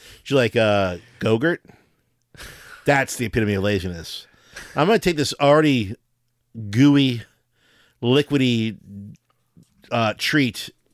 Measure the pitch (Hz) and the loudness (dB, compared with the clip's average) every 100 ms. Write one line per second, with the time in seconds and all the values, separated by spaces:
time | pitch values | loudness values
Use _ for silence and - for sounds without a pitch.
0 | - - - 139 117 120 107 101 95 87 | -20 -20 -2 0 2 2 2 2 0 -6
1 | - - 113 113 160 175 _ _ _ _ | -14 -6 0 0 0 -4 _ _ _ _
2 | _ _ _ - - - - - - 139 | _ _ _ -20 -20 -20 -20 -6 0 0
3 | 127 - 113 120 104 98 101 101 90 85 | 0 -4 -4 -2 0 0 0 -2 -4 -10
4 | 80 - - _ _ - - 135 170 226 | -14 -16 -20 _ _ -20 -8 -2 0 2
5 | 185 151 131 - 143 151 156 127 98 - | 0 -2 -4 0 4 4 4 2 -2 -10
6 | _ _ _ _ _ 117 104 110 143 143 | _ _ _ _ _ -16 -4 4 6 6
7 | 135 117 - _ _ _ _ _ _ _ | 2 -2 -10 _ _ _ _ _ _ _
8 | 120 139 147 143 127 117 110 - 95 101 | 0 2 2 0 0 0 -4 -8 -16 -18
9 | 101 - _ _ _ _ _ _ - 120 | -18 -20 _ _ _ _ _ _ -6 -2
10 | 110 - - 151 127 - - - _ | -2 -2 -2 0 0 -4 -14 -20 _